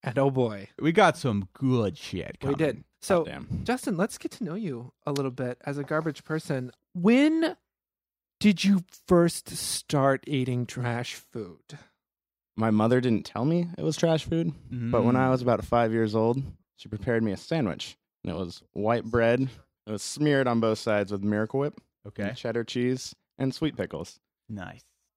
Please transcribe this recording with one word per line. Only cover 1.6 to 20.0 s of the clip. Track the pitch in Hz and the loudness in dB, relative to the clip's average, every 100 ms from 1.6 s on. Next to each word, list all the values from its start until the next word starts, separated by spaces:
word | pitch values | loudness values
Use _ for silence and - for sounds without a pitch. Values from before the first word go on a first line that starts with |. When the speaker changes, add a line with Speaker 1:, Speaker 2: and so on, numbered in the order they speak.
| 135 127 104 78 | 0 2 0 -4
Speaker 2:
shit | - 95 - - | -8 -8 -8 -6
Speaker 1:
We | 135 | -4
Speaker 2:
coming. | 143 | 0
Speaker 1:
did. | 156 117 - _ | 0 -2 -14 _
So, | - 185 | 0 0
Speaker 3:
Goddamn. | 156 139 - - | 0 -8 -8 -8
Speaker 1:
Justin, | - 254 - 170 | -4 -4 -2 0
let's | 214 - | -2 -2
get | 330 | -12
to | - | -8
know | 185 | -6
you | 180 208 120 127 _ - | -6 -6 -8 -10 _ -4
a | |
little | 143 135 | -2 -2
bit | 127 123 123 | -2 -6 -6
as | - 143 | -8 -8
a | |
garbage | 139 156 160 139 | -2 -2 -2 -6
person. | - 156 - 139 127 - _ | -6 -6 -2 -4 -4 -14 _
When | 180 180 247 302 320 330 359 _ _ _ _ _ _ _ _ | 0 4 6 4 2 0 -4 _ _ _ _ _ _ _ _
did | 208 180 | 2 4
you | 190 202 170 - - | 4 2 0 -20 4
first | 175 170 - - | 6 6 0 -10
start | 165 - - - 147 135 135 - | -10 -6 -6 -2 2 4 2 0
eating | 143 127 123 120 | -2 0 -2 -4
trash | - 120 117 123 | -4 -4 -4 -6
food? | - - 120 98 82 _ 147 - _ _ _ _ _ _ - | -12 -14 -12 -12 -14 _ -20 -20 _ _ _ _ _ _ 0
Speaker 3:
My | 113 | 2
mother | 107 113 127 | 4 4 4
didn't | 123 110 - | 4 0 -2
tell | - | -4
me | 127 170 175 170 | 0 0 -2 -4
it | |
was | 156 151 | -4 0
trash | 165 160 | 2 0
food, | - 165 165 147 - | 0 -2 -2 -6 -12
but | 127 117 120 | -8 0 2
when | 117 123 | 4 4
I | 131 | 4
Speaker 2:
Mm. | |
Speaker 3:
was | 131 | 2
about | 123 110 | 2 0
five | - 120 117 | 2 2 4
years | 113 110 | 2 2
old, | 110 110 131 139 - _ _ | 2 2 2 -4 -12 _ _
she | - | -12
prepared | 104 110 117 | -8 -2 0
me | 110 | 0
a | 95 | -4
sandwich. | - 165 110 - - - _ _ | -4 -2 -2 -4 -10 -16 _ _
And | - | -8
it | 85 | -6
was | 90 - _ | -6 -10 _
white | - 104 120 | -4 0 0
bread. | 113 120 117 123 131 117 _ _ - | 0 2 4 4 0 -6 _ _ -10
It | |
was | 104 | -8